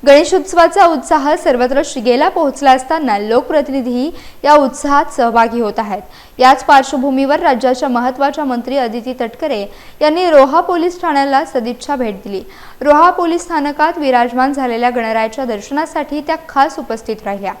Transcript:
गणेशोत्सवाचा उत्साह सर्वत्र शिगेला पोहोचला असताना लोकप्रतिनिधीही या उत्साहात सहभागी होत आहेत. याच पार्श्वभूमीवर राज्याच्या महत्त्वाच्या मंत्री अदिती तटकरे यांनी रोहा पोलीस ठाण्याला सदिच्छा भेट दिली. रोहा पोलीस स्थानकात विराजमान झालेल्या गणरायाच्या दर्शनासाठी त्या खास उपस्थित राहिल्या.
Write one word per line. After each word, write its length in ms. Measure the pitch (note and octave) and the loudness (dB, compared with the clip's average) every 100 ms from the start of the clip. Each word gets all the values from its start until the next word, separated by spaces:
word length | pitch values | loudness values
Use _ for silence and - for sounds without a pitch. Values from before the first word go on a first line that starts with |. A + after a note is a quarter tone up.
गणेशोत्सवाचा 800 | C4 C#4+ E4 F#4 D4 E4+ E4 E4 F4 | 8 6 6 0 0 2 2 6 4
उत्साह 480 | D#4 - D#4+ C#4 D#4+ | 4 0 0 0 0
सर्वत्र 460 | F4 B3 B3 C4+ | 0 0 2 0
शिगेला 440 | D4 - A3+ B3 D#4+ | -2 -4 0 2 2
पोहोचला 420 | F#4+ D4+ C#4+ C#4+ | 0 -2 0 2
असताना 460 | C4 C4 E4 C#4+ G3+ | 2 2 -4 -2 -4
लोकप्रतिनिधीही 920 | G#3+ A#3+ B3 D4+ C#4+ C4+ B3 B3 C#4+ F4 - - | 0 0 0 -2 -2 -4 -4 -4 -4 -6 -18 -6
या 100 | C#4+ | 4
उत्साहात 580 | D4+ C4+ - D4 C#4+ D#4 | 4 4 -2 0 0 0
सहभागी 480 | - A#3 A#3 A3+ A#3 | 0 0 2 0 0
होत 180 | A3 G#3 | -4 -4
आहेत. 240 | G#3+ G#3 - - - - | -6 -8 -10 -20 -20 2
याच 260 | B3+ C4 | 4 4
पार्श्वभूमीवर 760 | - C#4+ C4+ D4 C4+ C4 C4+ D4 | 4 4 4 -2 -2 0 0 0
राज्याच्या 480 | F4 C4 B3+ B3+ D4 | 2 0 0 0 -2
महत्त्वाच्या 560 | A#3+ B3 C4 C#4 D4 | -2 -2 -2 -4 -2
मंत्री 320 | C#4+ A#3+ A#3 C#4 | -4 -4 -4 -4
अदिती 360 | A#3+ A3+ A#3 B3 | -2 -6 -8 -6
तटकरे 440 | A#3 A#3 D#4 A#3 G3+ - - - | -8 -6 -6 -4 -6 -12 -20 -2
यांनी 300 | D4+ D#4+ F4+ | 0 2 4
रोहा 300 | D4+ C4 D4+ | 6 6 4
पोलीस 400 | F4+ F4 E4+ F4 | 0 0 -2 -2
ठाण्याला 420 | F4 C#4+ C#4 C4+ | -2 0 0 0
सदिच्छा 520 | D#4+ C#4 A3+ B3 - C#4+ | 0 -4 -4 -8 -6 -4
भेट 260 | A#3+ F#3+ | -4 -6
दिली. 180 | G3+ G3 - - - - | -10 -10 -10 -20 -20 -6
रोहा 300 | C4+ D4 E4+ | 2 6 4
पोलीस 320 | F4+ E4+ E4+ | 2 -2 -2
स्थानकात 560 | - E4 C#4+ C#4+ D#4 E4+ | -4 -4 -4 -2 -2 0
विराजमान 540 | D4 B3 A#3+ B3 C4 | 0 0 0 0 -2
झालेल्या 380 | C#4+ C4 A#3 A#3+ | -2 -4 -2 -2
गणरायाच्या 540 | B3 A3+ A3 A3 A3 | -2 -2 -2 -4 -4
दर्शनासाठी 760 | C4 G#3+ - C#4 D#4+ D#4+ D4 D4 | -6 -6 -6 -6 -4 -6 -6 -8
त्या 160 | D4 D#4+ D#4+ | -6 -8 -4
खास 300 | - C#4+ D#4+ | 0 0 -2
उपस्थित 460 | B3 A3+ - G#3+ | -10 -10 -8 -10
राहिल्या. 280 | - G3 F#3+ F#3+ | -8 -8 -8 -12